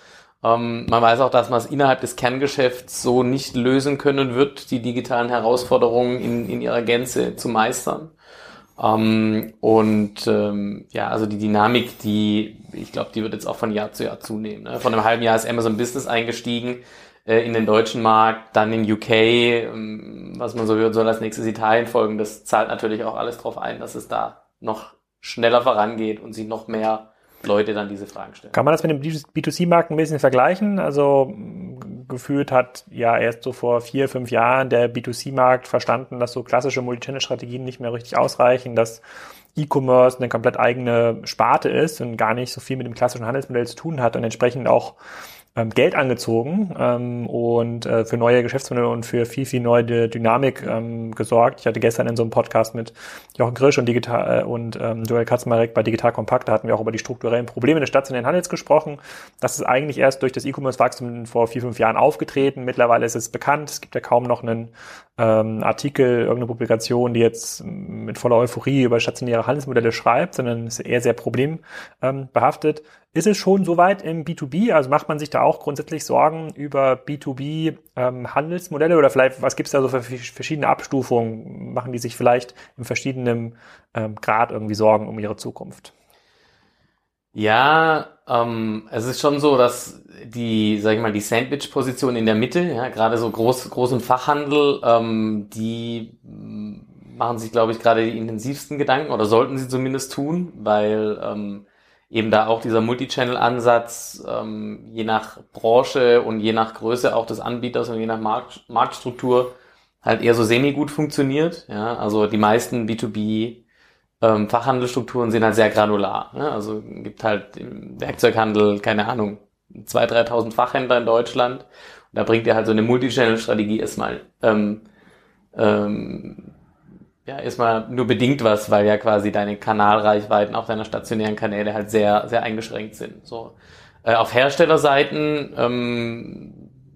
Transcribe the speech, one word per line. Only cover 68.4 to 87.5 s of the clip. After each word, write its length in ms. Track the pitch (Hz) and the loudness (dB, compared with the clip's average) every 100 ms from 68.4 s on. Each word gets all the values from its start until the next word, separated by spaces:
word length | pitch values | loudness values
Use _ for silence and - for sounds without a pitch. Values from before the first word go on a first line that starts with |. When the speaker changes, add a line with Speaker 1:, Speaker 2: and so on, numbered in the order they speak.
| 123 - 135 139 | 2 -2 0 2
Speaker 2:
über 160 | 123 117 | 4 2
stationäre 480 | - - 123 117 110 | 0 -4 -2 0 0
Handelsmodelle 440 | 147 139 123 117 | -2 0 0 2
schreibt, 440 | - - 120 175 - | 2 2 2 0 -2
sondern 320 | 120 117 117 | -4 -4 -6
es 100 | - | -8
ist 80 | - | -2
eher 160 | 120 | 0
sehr 120 | 123 | 2
problem-, 480 | 117 - 117 139 160 - - - _ | 0 -2 0 0 -2 -12 -20 -20 _
ähm, 260 | 131 135 135 | -4 -4 -4
behaftet. 520 | - 127 - 151 151 - _ _ | 2 2 2 0 -2 -6 _ _
Ist 120 | 160 185 | 0 2
es 120 | 202 | 2
schon 280 | - 196 175 | 2 2 4
soweit 380 | 170 175 196 | 6 6 4
im 220 | 156 165 156 | -4 -6 -6
B 100 | 165 | -8
two 100 | 139 | -4
B? 260 | 147 233 | 0 2
Also 180 | 160 131 | 4 4
macht 160 | 147 - | 0 0
man 100 | 151 | -6
sich 140 | 151 | -2
da 100 | 127 | 2
auch 180 | 127 156 | 2 2
grundsätzlich 460 | - 143 151 156 - | -2 -6 -6 -8 0
Sorgen 460 | 127 147 160 160 | 4 4 2 -10
über 420 | - 143 139 135 127 | -10 -6 0 2 2
B 200 | - 147 | -4 -10
two 160 | - | -8
B, 380 | 131 139 156 160 151 _ - | -8 -6 -2 -4 -4 _ -4
ähm, 400 | 127 127 120 - | -2 -2 -4 -2
Handelsmodelle 600 | 156 175 - 147 160 170 | -2 -4 -6 0 4 6
oder 140 | 139 | 6
vielleicht, 320 | 131 131 - | 6 2 2
was 140 | 135 - | -2 -2
gibt's 160 | 151 | 0
da 100 | 139 | 0
so 60 | 131 | 2
für 160 | 131 | 0
v-, 140 | 117 127 | -4 -10
verschiedene 500 | 120 - - 156 131 | -12 -12 -8 -2 0
Abstufungen? 1080 | 135 - 139 123 120 113 110 113 - 123 | 0 -2 -4 0 0 0 -6 -14 -14 -10
Machen 200 | 123 123 | -8 -6
die 40 | 123 | -8
sich 180 | 120 - | -8 0
vielleicht 380 | 123 123 - - - - | 4 4 0 -16 -20 -14
in 60 | |
verschiedenem, 720 | 117 113 139 131 123 117 117 117 - - _ 117 | -8 -6 -6 -4 -2 -2 -4 -12 -20 -20 _ -8
ähm, 220 | 110 107 | -6 -6
Grad 300 | - 113 120 | 0 2 2
irgendwie 240 | 110 107 104 | -2 -4 2
Sorgen 320 | 107 107 107 | 4 4 0
um 100 | 110 | -8
ihre 180 | 104 107 | -8 -8
Zukunft? 580 | 120 - - - - _ _ _ _ _ _ _ _ _ _ _ _ _ _ | -10 -14 -16 -18 -20 _ _ _ _ _ _ _ _ _ _ _ _ _ _
Speaker 1:
Ja, 720 | - 107 | -4 2